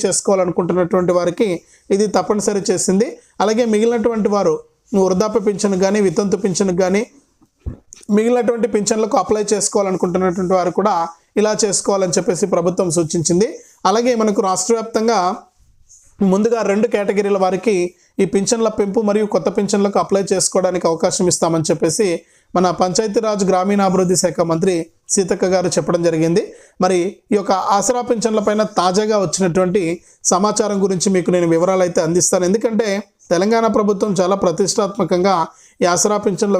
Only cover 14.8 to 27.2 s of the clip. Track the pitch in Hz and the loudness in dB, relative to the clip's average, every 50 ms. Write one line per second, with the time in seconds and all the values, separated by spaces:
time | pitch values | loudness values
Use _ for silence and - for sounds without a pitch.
14.8 | 214 226 - 220 220 233 226 202 175 180 208 - - _ _ _ _ _ _ _ | -2 -4 -4 -2 0 2 0 2 0 0 -2 -6 -12 _ _ _ _ _ _ _
15.8 | _ _ - - _ - _ - 196 190 185 202 214 233 240 226 208 196 196 208 | _ _ -20 -20 _ -20 _ 0 2 2 2 4 2 2 0 0 0 0 0 0
16.8 | 220 233 220 208 202 196 202 196 202 202 202 196 190 185 190 185 - 233 202 180 | 0 0 0 -2 -2 0 0 0 0 0 2 2 2 0 0 0 0 0 0 0
17.8 | 175 175 - _ _ _ _ - 196 180 - 196 196 - 247 226 226 214 214 - | -2 -4 -6 _ _ _ _ -2 -2 0 0 -2 0 0 0 0 0 -2 0 0
18.8 | 208 196 190 226 220 202 202 220 214 202 - 185 160 208 185 220 202 185 - 202 | -4 0 0 0 0 2 0 0 0 0 -2 -2 -2 0 -2 -2 -2 0 0 0
19.8 | 196 202 202 202 170 - 202 196 196 - 202 185 - - - 196 185 185 180 180 | 0 2 0 -2 0 0 0 -2 0 0 0 0 0 0 0 0 0 0 -2 0
20.8 | - 170 165 156 - 180 170 - 185 175 160 - - 165 165 160 156 170 170 156 | 0 -2 -2 0 -2 -2 0 0 0 0 2 0 0 0 0 0 0 0 0 0
21.8 | - 165 156 - 214 185 165 175 - _ _ _ _ _ - 180 185 180 175 - | 0 -2 0 0 0 0 0 -4 -8 _ _ _ _ _ -2 0 0 0 0 0
22.8 | 185 185 180 208 220 220 202 233 214 214 214 202 196 180 190 185 185 202 202 202 | -2 0 0 -2 -2 0 -2 -2 0 0 -2 0 0 0 2 2 2 2 2 2
23.8 | 196 190 185 185 190 180 185 175 - 175 160 - 170 165 165 165 175 196 180 165 | 2 2 2 2 2 2 0 0 0 -2 0 -2 -2 0 0 0 0 0 0 -2
24.8 | 170 - _ _ _ - - 208 190 180 202 180 202 185 185 185 175 180 - 175 | -4 -8 _ _ _ -4 -2 -2 0 0 -2 -2 0 0 0 0 0 0 -2 -2
25.8 | 156 165 175 175 170 170 165 160 160 165 170 185 - - - - - _ _ _ | -2 0 -2 0 0 0 2 2 0 2 2 0 0 -2 -12 -20 -20 _ _ _
26.8 | 185 185 190 175 170 196 202 - | 0 0 2 0 0 -2 -6 -10